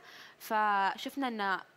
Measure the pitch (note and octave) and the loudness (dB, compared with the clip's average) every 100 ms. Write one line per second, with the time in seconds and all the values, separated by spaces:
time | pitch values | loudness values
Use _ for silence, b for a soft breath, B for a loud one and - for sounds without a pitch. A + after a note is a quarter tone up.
0 | B B B B - G#3+ G#3+ G3+ G3 G#3+ | B B B B -2 2 4 4 2 0
1 | C4+ C#4 C4 A3+ G3 F#3 - | -6 -2 -2 0 0 0 -4